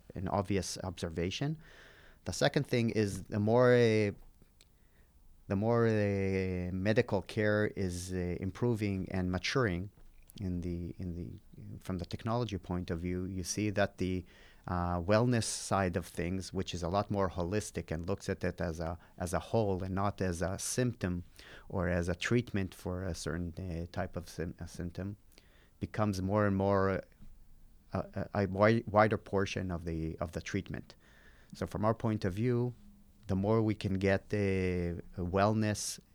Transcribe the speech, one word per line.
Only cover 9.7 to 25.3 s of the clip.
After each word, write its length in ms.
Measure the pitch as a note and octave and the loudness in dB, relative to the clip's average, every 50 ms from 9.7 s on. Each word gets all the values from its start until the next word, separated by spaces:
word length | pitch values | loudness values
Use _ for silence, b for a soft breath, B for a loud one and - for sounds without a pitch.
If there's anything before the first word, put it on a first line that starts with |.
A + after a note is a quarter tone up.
| F2 F2 F#2+ G#2 - - - - - - - - - - | 0 -2 -4 -8 -12 -18 -20 -20 -20 -20 -20 -20 -10 -6
in 220 | G#2 F#2 F2+ F2 | -4 -4 -2 -2
the, 340 | E2+ F2 F2 E2+ F2 E2+ - - | -2 -4 -4 -4 -6 -8 -8 -8
in 140 | F#2+ F2+ E2 | -8 -6 -6
the, 140 | F2 F2+ - - F#2 - - - - G#2 G#2 G#2 F#2 | -6 -8 -10 -10 -14 -18 -20 -20 -18 -16 -14 -14 -12
from 160 | - - F#2 F2 | -6 -6 -4 -4
the 80 | F2 | -4
technology 520 | - - - - A2 A2+ B2 B2 A2 G2+ F2+ | -6 -8 -6 -4 -2 -2 -2 -2 -2 -4 -6
point 340 | - - F2+ F2+ F2 - | -4 -4 -4 -4 -2 -4
of 80 | F2+ E2 | -4 -4
view, 260 | E2+ F2+ F2+ F#2 F#2 | -2 -2 -2 -2 -4
you 180 | F#2 G2 F#2 F2 | -4 -4 -6 -4
see 280 | - - G2+ G#2 G#2+ | -4 -2 0 0 0
that 260 | F#2+ G2+ G2+ - - - | 2 2 0 0 0 -2
the, 260 | F#2 F#2 F#2 F#2 F2 b b b b b b b b - | -2 0 0 -2 -4 b b b b b b b b -4
uh, 340 | F2+ F2 F2 F2 F2 F2+ | -2 -2 0 0 0 0
wellness 420 | E2+ F#2+ G#2 G#2+ B2 B2+ B2 A2+ G#2+ | 2 4 4 4 6 4 2 2 0
side 540 | - - - - - G#2+ G2 G2 F#2 F2 F#2+ | -2 -4 -6 -4 0 2 2 2 2 0 -2
of 80 | E2+ | -4
things, 480 | - - - E2 E2+ F#2+ F#2+ F2 - - | -4 -6 -4 -4 -2 -2 -4 -6 -4 -4
which 200 | F#2+ F2 - - | -4 -4 -4 -4
is 100 | E2+ E2+ | -4 -4
a 40 | E2 | 0
lot 220 | F#2 G2+ G#2 - | 0 0 0 0
more 200 | G#2 G2+ G2 F2+ | 0 0 0 0
holistic 640 | - F#2 F2 E2+ G2+ G#2+ G#2 - - E2+ D#2+ - | 0 -2 -2 0 -2 -2 -4 -4 -6 -8 -6 -4
and 160 | D#2+ E2 E2+ F2+ | -6 -6 -2 -4
looks 220 | G2+ - - - | -4 -4 -2 -4
at 140 | F#2+ - - | -4 -2 -2
it 180 | F2+ F2 - | -4 -2 -2
as 180 | F2+ F2 D#2+ D#2+ | -4 -4 -4 -4
a, 180 | E2 D#2+ F2 b b b b - | -4 -6 -6 b b b b -6
as 160 | F2+ F2 F2+ | -4 -2 -2
a 60 | F2+ | -2
whole 440 | - - - A2+ A2 G2+ F#2+ F2+ F#2 | -2 0 0 2 2 2 0 -2 -2
and 120 | F#2+ F#2 | -2 -2
not 260 | F#2+ G2+ G2+ - - | 0 0 -2 0 0
as 220 | G2 F#2 F2 E2 F2+ | 0 0 0 0 -2
a 120 | E2 G2 - | -2 -2 -4
symptom 640 | - - - C3 B2+ B2 G#2+ - - F#2 F2+ F2 E2+ B B B B B B B B B | -4 -4 0 0 0 0 0 -2 -2 -2 -2 -2 -4 B B B B B B B B B
or 220 | - F#2+ F2 F2 | -2 0 2 2
as 180 | F2 F2 E2+ F2 | 2 2 2 0
a 60 | E2+ | -2
treatment 580 | - - - A#2 B2 A#2 - - G2+ F#2+ F2 - | -2 0 2 2 2 2 0 -2 -2 -2 -2 -6
for 300 | - - F#2 F2+ F2+ F#2+ | -8 -6 -6 -4 -4 -4
a 100 | F#2+ - | -4 -6
certain, 360 | - - D#2 D#2 F2 F2 E2+ E2 - | -4 -4 -4 -4 -2 -4 -6 -6 -8
uh, 280 | F#2+ F#2 E2 E2 E2+ - | -6 -6 -4 -6 -6 -6
type 240 | - G2+ F2+ - - | -6 -6 -6 -4 -6
of 140 | F2+ E2+ - | -8 -10 -8
sym-, 240 | - - E2 E2+ - - | -8 -6 -6 -6 -6 -8
a 80 | F2+ F2+ | -12 -12
symptom, 500 | - - E2+ F2 - - F#2 G2+ G#2 - - - | -8 -8 -8 -8 -6 -6 -6 -8 -8 -10 -16 -20